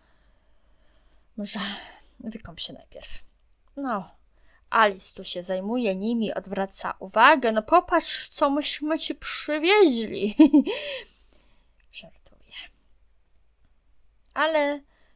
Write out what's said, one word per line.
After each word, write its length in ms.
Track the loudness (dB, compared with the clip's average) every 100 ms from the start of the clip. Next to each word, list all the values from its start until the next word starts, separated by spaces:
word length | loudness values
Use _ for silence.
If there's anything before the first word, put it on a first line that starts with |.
| _ _ _ _ _ _ _ _ _ _ _ _ _ -12
Może 220 | -8 -6 -8 -10 -14 -20 _ -16
wykąp 400 | -14 -14 -14 -10
się 140 | -10
najpierw. 500 | -10 -20 -20 -14 -14 -14 _ _ _ _ -10
No, 320 | -6 -6 -8 _ _ _ _ _ -2
Alice 440 | 4 4 2 -12
tu 100 | -12
się 200 | -10 -8
zajmuje 520 | -6 -6 -4 -2 -2 -2
nimi, 380 | -2 -2 -2
odwraca 600 | -4 -6 -6 -6 -6 -8 -8
uwagę. 520 | -2 6 6 6 2
No 120 | -2
popatrz, 680 | 4 2 4 0 0 -6 -6
co 200 | -2 0
myśmy 500 | 0 -2 -2 -4 -4
ci 160 | -4 -8
przywieźli. 1200 | -6 -6 -4 0 4 6 6 4 -4 -4 0 6 8 8 4 -4 -8 -10 -14
<laughs> 800 | _ _ _ _ _ _ _ _
Żartuję. 640 | -20 -20 -20 -20 -20 -20 -20 -20 _ _ _ _ _ _ _ _ _ _ _ _ -20 _ _ _
Ale 480 | -2 0 2 0 -4 -10 _ _